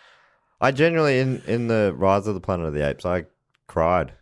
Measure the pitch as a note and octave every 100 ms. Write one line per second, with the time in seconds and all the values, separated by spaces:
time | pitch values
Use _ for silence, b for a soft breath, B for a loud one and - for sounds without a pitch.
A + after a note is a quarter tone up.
0 | b b b b b b C3 C3+ D#3+ E3
1 | D3 C3 C3 B2+ - A#2 A#2 A2+ G2+ C#2
2 | F#2+ G2+ G#2 F#2+ - F2+ E2 D2 C#2+ C#2+
3 | F2+ F2+ - _ _ _ - E2+ E2 F2+
4 | C#2 -